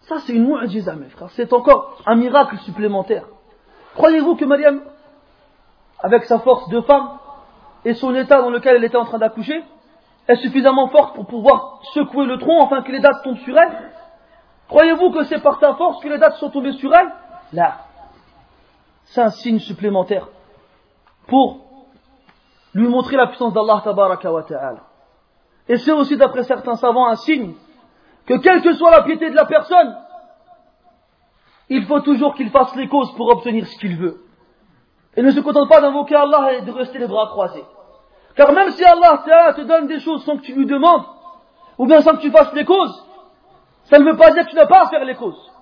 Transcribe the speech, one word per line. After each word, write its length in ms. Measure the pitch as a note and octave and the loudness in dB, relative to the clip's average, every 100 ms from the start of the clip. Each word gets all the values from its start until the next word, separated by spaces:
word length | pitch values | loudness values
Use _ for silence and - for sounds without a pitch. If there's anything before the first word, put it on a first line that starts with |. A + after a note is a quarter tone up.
Ça, 180 | _ D#4 | _ -12
c'est 140 | - | -6
une 120 | A#3 A#3+ | -2 -2
mu'jiza, 480 | C#4+ A#3 G3+ F3+ | -2 -6 -8 -10
mes 140 | D#3 C3+ | -12 -20
frères. 220 | _ - | _ -18
C'est 200 | - A#3 | -10 -4
encore 440 | B3 A#3+ - - - - | -2 2 2 0 -12 -2
un 100 | A3+ | 0
miracle 420 | B3 C#4 C4+ G3+ | 2 0 0 -4
supplémentaire. 680 | - F3 G#3 G3 F#3 G#3+ - _ _ _ _ _ _ - | -16 -8 -6 -6 -6 -8 -8 _ _ _ _ _ _ 0
Croyez-vous 400 | D#4+ D#4+ D4 D#4+ | 2 2 -2 -2
que 100 | C#4+ | 0
Maryam, 360 | C#4 D4 C#4 - _ _ _ _ _ _ _ _ _ _ _ | 2 0 -2 -12 _ _ _ _ _ _ _ _ _ _ _
avec 220 | F#3+ A3+ A3 | -2 -2 0
sa 140 | A3+ | -2
force 280 | A#3+ B3 - | 0 -2 -2
de 120 | A#3 | -6
femme 360 | A#3 C#4 B3+ - - - _ _ _ _ A#3 | 2 0 0 -18 -20 -20 _ _ _ _ -8
et 80 | |
son 200 | A#3 C4 | -6 -4
état 280 | B3+ C4 C#4 | -6 2 2
dans 100 | B3 | 2
lequel 240 | A#3+ C4 B3 | -4 2 2
elle 80 | |
était 140 | A#3 A#3+ | 2 -2
en 80 | A#3 | -4
train 120 | A3+ | -4
d'accoucher, 460 | A3 A3+ A3 D#4 D#4 _ _ _ _ _ - | -6 -6 -10 -10 -12 _ _ _ _ _ -2
est 80 | A#3+ | 0
suffisamment 540 | C4 C4+ C4+ C4 B3+ | 0 0 0 0 2
forte 260 | - - - | 2 0 -6
pour 100 | G3+ | -14
pouvoir 520 | A#3 A3 E4 - - - | 0 2 2 -2 -20 -10
secouer 320 | D4 - B3+ C4 | -6 -6 -4 -6
le 120 | B3+ | -4
tronc 280 | - E4 C4 | 0 2 2
afin 180 | C4+ | 0
que 80 | - | -6
les 80 | C4 | 0
dattes 240 | C#4 - | 0 0
tombent 140 | C4+ A#3+ | -10 -12
sur 200 | - C#4+ | -2 2
elle ? 340 | E4+ - - - - _ _ _ _ _ _ | 2 -2 -20 -20 -20 _ _ _ _ _ _
Croyez-vous 440 | D4 E4 D#4+ F4+ | 2 4 2 0
que 120 | D#4+ | -2
c'est 180 | D4 D#4 | -6 -2
par 180 | C#4+ C#4+ | -2 0
sa 140 | D4 - | -2 0
force 280 | E4+ - | -4 -4
que 60 | D4 | -10
les 80 | D4 | 0
dattes 180 | D#4 - | 0 0
sont 140 | C#4+ | -10
tombées 240 | C#4 C4+ | -8 -8
sur 200 | - C4+ | -8 2
elle ? 180 | E4 F4+ - - - _ | 2 2 -8 -20 -20 _
Là. 240 | D#3+ E3+ - - _ - _ _ _ _ _ _ _ _ _ _ | -4 -4 -4 -20 _ -20 _ _ _ _ _ _ _ _ _ _
C'est 160 | - | -4
un 80 | A#3 | -4
signe 300 | - A#3+ A3+ | -4 -6 -6
supplémentaire 680 | - F#3+ G#3 G3 - G3 - _ _ _ _ _ _ _ _ _ - | -6 -8 -4 -4 -4 -8 -8 _ _ _ _ _ _ _ _ _ -2
pour 320 | C4 C4 - _ - _ _ _ _ _ _ _ _ _ | 0 0 -4 _ -20 _ _ _ _ _ _ _ _ _
lui 140 | F#3 A#3+ | -2 0
montrer 280 | B3 B3+ C4+ | 0 -2 0
la 120 | B3 | -2
puissance 260 | - A#3+ | -2 -4
d'Allah 280 | G#3 G#3+ G#3 | -4 0 -2
Tabaraka 480 | G#3+ G3 G3 F3+ F#3 | -2 -2 -2 -2 -6
wa 120 | E3 | -8
Ta'ala. 380 | D#3 D3+ C3+ A#2 _ _ _ _ _ _ _ _ - | -8 -12 -12 -14 _ _ _ _ _ _ _ _ -6
Et 100 | A#3+ | -4
c'est 140 | D4 | -2
aussi, 260 | D#4 C#4 C#4 | -2 -2 0
d'après 260 | C4+ C4 | 0 -2
certains 320 | B3 B3+ - A#3 | -6 -6 -6 -4
savants, 320 | B3 A#3+ B3 | -2 0 -2
un 80 | A3+ | -4
signe 380 | - D4+ G3 D#3+ _ _ _ _ _ _ - | -4 -6 -6 -14 _ _ _ _ _ _ -4
que 80 | B3+ | 0
quelle 240 | F#4 F4+ | 2 2
que 100 | E4+ | 0
soit 160 | - E4 | 2 4
la 140 | D#4+ | 4
piété 260 | C4+ D#4+ D#4+ | 2 -6 -2
de 60 | D4+ | -2
la 100 | C#4+ | 0
personne, 500 | D4+ D#4 F4+ C#4+ - - - _ _ _ _ _ _ F5+ _ _ _ _ _ _ _ _ | -2 0 0 0 -4 -20 -20 _ _ _ _ _ _ _ _ _ _ _ _ _ _ _
il 160 | C4 F#3+ | -6 -2
faut 140 | C#4+ | -4
toujours 340 | C#4+ C4+ C#4+ | 0 -2 -2
qu'il 160 | - A3+ | -4 -2
fasse 260 | C#4 C4 - | 0 0 -4
les 120 | C4 | -4
causes 260 | C#4+ B3+ - | -4 -4 -6
pour 120 | A#3 | 0
obtenir 400 | A#3 A#3+ A3+ F#3+ | 0 0 -6 -8
ce 100 | - | -12
qu'il 180 | G#3 E3+ | -10 -8
veut. 260 | F3 - _ _ _ _ _ _ _ _ _ - | -8 -10 _ _ _ _ _ _ _ _ _ -2
Et 60 | |
ne 80 | B3+ | 0
se 100 | C#4 | 0
contente 300 | D4 D4 C#4 | 0 0 2
pas 120 | A3 | 2
d'invoquer 340 | C#4+ C#4 C#4+ D4+ | 2 -4 -2 -2
Allah 380 | C#4+ D4 C4+ | 2 0 0
et 80 | B3+ | -4
de 80 | G3 | -8
rester 260 | A#3+ B3 C4 | -12 -12 -10
les 100 | A#3 | -8
bras 200 | G#3 G#3+ | -6 -6
croisés. 360 | F#3+ F3+ D3+ - _ _ _ _ _ _ - | -6 -8 -10 -20 _ _ _ _ _ _ 2
Car 160 | C#4+ | 4
même 200 | D4+ G4 | 4 0
si 120 | - | 4
Allah 380 | F4+ E4+ F4 C#4+ | 4 6 6 4
Ta'ala 300 | D4+ E4 E4+ | 4 4 4
te 80 | D#4 | 0
donne 240 | D4 E4 C#4+ | -2 -2 -2
des 140 | D#4 | -8
choses 260 | D#4 D4 - | -8 -8 -8
sans 120 | C#4+ | -10
que 40 | |
tu 120 | - | -8
lui 120 | C4 C4+ | -6 -4
demandes, 400 | C#4 E4 A#3 - - - - _ _ _ - | 0 2 2 -2 -20 -20 -20 _ _ _ -6
ou 80 | B3+ | 4
bien 160 | D#4 | 6
sans 140 | D#4 D#4 | 6 0
que 60 | |
tu 100 | D4 | 2
fasses 220 | D#4 - | 4 2
les 120 | C#4+ D4+ | -2 -2
causes, 420 | G4 D4+ - _ - _ _ _ _ _ _ | 0 -2 -8 _ -20 _ _ _ _ _ _
ça 160 | _ C#4+ | _ 4
ne 40 | |
veut 140 | D4 D#4 | 6 6
pas 140 | D#4+ | 6
dire 140 | D#4+ E4 | 6 -2
que 40 | |
tu 60 | D#4 | 2
n'as 100 | D4 | 4
pas 160 | F#4+ | 6
à 80 | E4+ | 4
faire 160 | D#4 C4 | -2 -6
les 100 | B3+ | -8
causes. 360 | A3+ - _ _ | -10 -12 _ _